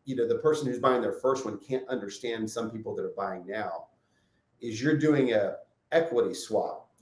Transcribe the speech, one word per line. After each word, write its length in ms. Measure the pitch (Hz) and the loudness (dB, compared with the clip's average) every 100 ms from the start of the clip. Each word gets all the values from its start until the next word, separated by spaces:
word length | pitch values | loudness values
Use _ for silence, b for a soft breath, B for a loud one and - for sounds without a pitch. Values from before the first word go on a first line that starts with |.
you 100 | - 127 | -6 0
know, 100 | 117 | 2
the 120 | 117 | 2
person 260 | 156 - 135 | 2 2 0
who's 120 | 120 | 2
buying 200 | 127 123 | 4 4
their 120 | 110 | 2
first 320 | - 131 135 | 0 2 2
one 140 | 113 104 | -2 -8
can't 300 | - 131 - | -4 -4 -2
understand 600 | 127 101 - 120 113 110 | -6 -6 -8 -6 -4 -4
some 200 | 117 110 | -4 -6
people 240 | 110 110 101 | -6 -8 -6
that 80 | |
are 100 | 95 98 | -6 -4
buying 300 | 98 92 90 | -4 -6 -6
now, 400 | 110 98 80 - _ _ _ _ _ _ - | -4 -4 -6 -12 _ _ _ _ _ _ -12
is 220 | 123 107 | -8 -2
you're 160 | 135 151 | 2 4
doing 340 | 151 139 127 | 4 4 4
a 240 | 107 98 - - _ - | 4 2 -4 -12 _ 0
equity 420 | 165 165 120 95 | 2 2 2 2
swap. 560 | 90 - 107 - - - _ | 0 -2 0 0 -6 -14 _